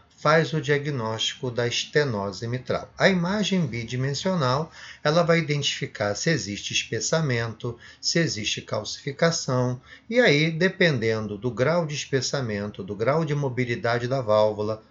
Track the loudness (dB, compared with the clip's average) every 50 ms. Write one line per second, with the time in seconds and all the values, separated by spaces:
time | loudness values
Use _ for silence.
0 | -20 _ _ -2 2 4 4 4 4 2 -2 -2 0 0 0 0 0 -4 -4 -4
1 | -4 -4 -4 -2 -4 -4 -4 -4 -6 -6 -4 -2 -2 -2 -2 -4 -4 0 0 0
2 | 2 2 0 -2 -4 -4 -6 -6 -8 -6 -6 -6 -4 -4 -4 -4 -4 -6 -4 2
3 | 2 4 4 2 0 0 0 0 0 0 0 0 0 -2 -4 -6 -6 -6 -4 -4
4 | -4 -4 -4 -2 -2 -2 0 2 2 2 2 0 -2 -4 -10 -18 -18 -18 -10 -4
5 | 0 2 2 4 4 4 4 2 2 0 -2 -2 -2 -2 -4 -4 -6 -8 -4 -4
6 | -2 -2 -2 -2 0 0 0 0 -2 -4 -8 -8 -6 -4 -4 -4 -4 -2 -4 -4
7 | -2 0 0 0 0 2 0 0 -2 -2 -6 -6 -8 -8 -8 -8 -14 -20 -16 -8
8 | -4 -2 0 0 0 0 -2 -4 -4 -4 -4 -6 -6 -6 -4 -4 -4 -6 -10 -8
9 | -8 -8 -2 0 2 2 2 0 -2 -2 0 0 0 0 -2 -6 -10 -16 -20 -18
10 | _ -2 2 4 6 6 6 6 4 2 2 2 0 0 2 4 4 4 4 2
11 | 2 0 0 0 -2 -4 -6 -4 -4 -4 0 2 2 2 2 2 0 -2 -4 -8
12 | -6 -2 -2 -2 -2 0 -2 -2 -2 -2 -2 -4 -4 -4 -6 -8 -8 -6 -4 -2
13 | 2 2 2 2 2 0 0 0 -2 -2 0 0 0 0 0 0 0 0 0 0
14 | 0 0 -2 0 2 4 6 6 6 4 4 0 -2 -2 -4 -6 -8 _